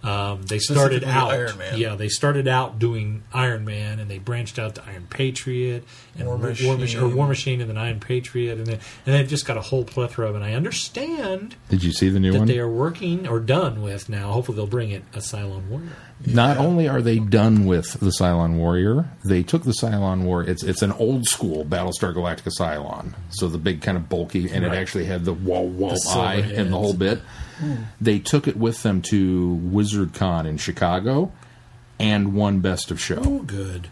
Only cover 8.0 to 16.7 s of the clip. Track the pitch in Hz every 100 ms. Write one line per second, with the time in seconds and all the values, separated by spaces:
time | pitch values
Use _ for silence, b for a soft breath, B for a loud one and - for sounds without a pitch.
8 | - 127 123 123 117 113 113 110 B B
9 | - 139 131 147 - 110 107 135 117 -
10 | 120 - 110 104 104 113 190 254 - -
11 | 294 330 214 190 214 - - 95 87 -
12 | 95 95 95 98 110 123 120 113 151 170
13 | 185 175 180 113 110 147 170 110 104 98
14 | - 104 101 110 123 110 104 120 110 98
15 | - - 104 104 101 95 95 127 170 147
16 | B - - 120 123 139 147